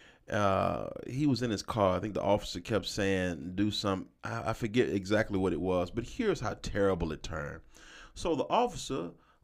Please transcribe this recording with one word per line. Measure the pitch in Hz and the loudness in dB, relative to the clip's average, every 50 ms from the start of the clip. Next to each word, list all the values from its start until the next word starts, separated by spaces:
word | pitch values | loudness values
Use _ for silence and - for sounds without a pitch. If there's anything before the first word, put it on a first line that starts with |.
| - - - _ _ - | -20 -20 -20 _ _ -4
Uh, | - 104 104 98 95 92 95 90 82 57 52 - - - - | 0 2 2 4 4 4 2 2 0 -2 -4 -6 -8 -10 -10
he | - 123 131 151 147 | -8 -2 0 2 2
was | 127 110 123 | 2 2 2
in | 120 | 0
his | 107 95 | -2 -2
car. | - - - 113 101 92 90 | -2 -2 0 4 4 4 4
I | 90 | 2
think | 95 107 95 | 0 -2 -2
the | - - | 0 2
officer | 92 101 101 - - - 90 | 4 2 2 2 -2 -8 -8
kept | 87 - 110 98 87 - | -4 -2 -2 -2 -2 -2
saying, | - - 101 98 95 92 92 90 85 71 67 92 90 | -2 0 0 2 2 2 0 0 -2 -4 -6 -6 -2
"Do | 95 104 107 | 0 2 2
some," | 104 101 104 101 95 92 - - _ _ - | 2 0 0 0 0 0 -2 -6 _ _ -10
I, | - 113 113 - 104 | -8 -8 -4 -4 -4
I | 110 | -2
forget | - 120 113 104 123 110 67 | -2 -2 0 2 2 2 4
exactly | 82 101 92 92 107 104 110 - 101 95 | 2 -2 0 2 2 2 2 2 2 2
what | 95 92 85 | 2 2 2
it | 76 | 0
was, | 87 92 92 90 87 90 | 0 0 2 2 0 0
but | - 117 120 | -4 -6 -8
here's | - - - 233 208 170 131 | -6 -4 -2 0 0 0 0
how | - 104 - - - | -2 -4 -6 -6 -6
terrible | - - 104 98 98 92 82 85 80 | -4 0 2 4 4 4 2 0 -2
it | 76 - | -4 -6
turned. | - - 80 78 73 71 - - - - - - - - - - - - - | -8 -8 -8 -6 -6 -8 -10 -12 -16 -20 -20 -20 -20 -20 -20 -20 -20 -18 -12
So | - - 180 160 | -6 -2 0 0
the | 131 - | 0 0
officer | - 160 214 247 233 180 - - - 131 147 170 170 - - _ _ _ _ | 2 4 4 4 2 0 -4 -8 -6 -4 -4 -4 -6 -10 -14 _ _ _ _